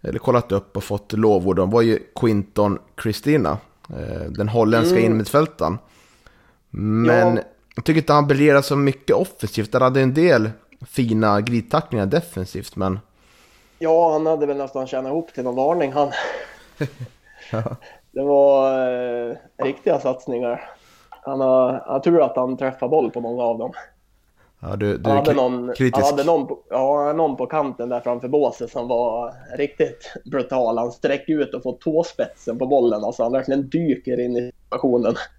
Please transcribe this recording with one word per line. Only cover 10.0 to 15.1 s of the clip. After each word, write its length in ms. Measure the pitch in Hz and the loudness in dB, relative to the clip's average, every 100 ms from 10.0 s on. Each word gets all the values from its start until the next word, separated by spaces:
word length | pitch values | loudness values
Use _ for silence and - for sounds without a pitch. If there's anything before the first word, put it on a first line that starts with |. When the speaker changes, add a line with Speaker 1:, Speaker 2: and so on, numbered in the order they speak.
Speaker 1:
en 140 | 131 | 2
del 360 | 139 170 131 107 110 _ _ - | 4 4 4 2 -4 _ _ -8
fina 540 | - 120 110 110 104 | -2 0 2 2 2
glidtacklingar 680 | 104 120 107 151 156 120 98 | 0 -2 0 -4 -2 -4 0
defensivt, 680 | 143 165 - 92 92 104 - | -2 -2 -10 -8 -10 -12 -6
men 240 | 95 95 - _ _ _ _ _ _ _ | -4 -4 -8 _ _ _ _ _ _ _
Speaker 2:
Ja, 340 | 165 160 170 | 2 4 4
han 140 | 156 156 | 2 0
hade 200 | 160 143 | 0 -2
väl 100 | 139 | -2
nästan 300 | 135 135 131 | -6 -8 -6
tjänat 240 | 139 131 | -6 -4